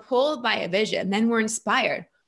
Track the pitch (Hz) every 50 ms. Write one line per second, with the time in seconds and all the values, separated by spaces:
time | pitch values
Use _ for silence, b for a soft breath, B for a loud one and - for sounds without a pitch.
0 | - - 262 247 269 302 302 240 240 220 208 - 82 170 175 208 220 190 196 190
1 | 180 185 196 208 226 226 233 226 220 220 226 - - 214 220 262 226 - 147 -
2 | 170 - _ _ _